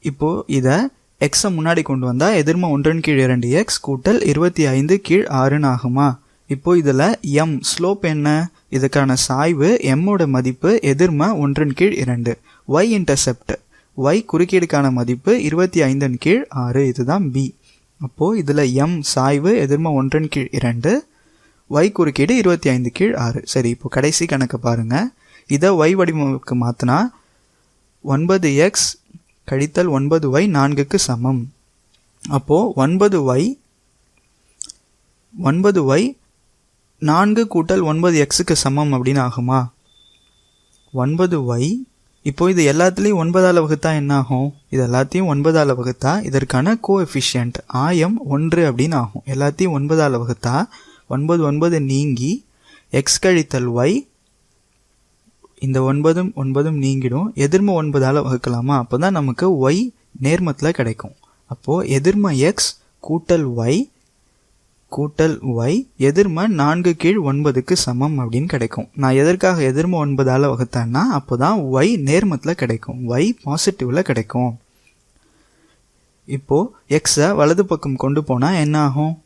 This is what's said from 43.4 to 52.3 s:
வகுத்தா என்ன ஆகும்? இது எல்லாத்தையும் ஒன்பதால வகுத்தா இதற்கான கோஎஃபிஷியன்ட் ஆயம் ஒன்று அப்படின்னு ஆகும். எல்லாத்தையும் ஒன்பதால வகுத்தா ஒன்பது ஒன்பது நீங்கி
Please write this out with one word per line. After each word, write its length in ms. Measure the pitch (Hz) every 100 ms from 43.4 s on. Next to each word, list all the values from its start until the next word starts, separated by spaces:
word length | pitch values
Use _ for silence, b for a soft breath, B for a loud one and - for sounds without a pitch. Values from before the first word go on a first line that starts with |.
| 185 175
வகுத்தா 260 | 156 151 160 156
என்ன 120 | 143 143
ஆகும்? 280 | 123 131 139 143 _
இது 100 | 135 123
எல்லாத்தையும் 420 | 127 135 180 185
ஒன்பதால 420 | 143 147 160 147 123
வகுத்தா 320 | 123 123 131 180 214
இதற்கான 480 | 135 135 - 156 226 -
கோஎஃபிஷியன்ட் 720 | 196 180 139 127 127 120 - - 127
ஆயம் 320 | 147 175 165 220 143
ஒன்று 280 | 139 160 170 160
அப்படின்னு 280 | 120 147 160
ஆகும். 220 | 117 - -
எல்லாத்தையும் 420 | 131 143 147 185 147
ஒன்பதால 420 | 147 160 151 123
வகுத்தா 340 | 117 120 123 131 214 B B B B 131
ஒன்பது 260 | 151 170 151
ஒன்பது 300 | 143 170 170 139
நீங்கி 400 | 135 147 123 127